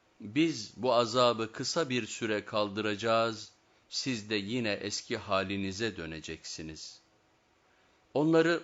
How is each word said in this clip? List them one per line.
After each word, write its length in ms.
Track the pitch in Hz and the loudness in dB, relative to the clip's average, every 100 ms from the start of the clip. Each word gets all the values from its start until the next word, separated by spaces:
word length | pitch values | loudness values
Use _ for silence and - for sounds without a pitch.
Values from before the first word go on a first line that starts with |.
| _ - | _ -16
Biz 520 | 104 123 165 131 104 - | -4 0 2 0 -10 -4
bu 180 | 123 | 2
azabı 580 | 117 117 127 123 113 110 | 4 4 6 4 4 -2
kısa 380 | - 131 170 151 | -4 -2 0 0
bir 160 | 127 107 | 0 -2
süre 380 | - 110 104 | -4 0 0
kaldıracağız, 1080 | 101 110 104 101 107 104 113 113 113 107 104 _ _ _ - | 0 0 0 0 -2 -2 2 2 2 -2 -12 _ _ _ -8
siz 420 | - 135 117 104 | -6 -2 -4 -2
de 40 | |
yine 380 | 107 101 123 113 | -2 0 -2 0
eski 440 | 101 104 - - 113 | -2 -4 -6 -4 -6
halinize 800 | 104 95 95 98 95 92 113 92 | 0 0 2 -2 -2 -2 -4 -4
döneceksiniz. 1040 | 80 80 78 80 - - 80 78 - - _ _ _ _ _ _ _ _ _ _ _ | -8 -8 -8 -10 -10 -10 -10 -12 -14 -18 _ _ _ _ _ _ _ _ _ _ _
Onları 480 | 131 156 165 165 165 | 0 4 6 6 2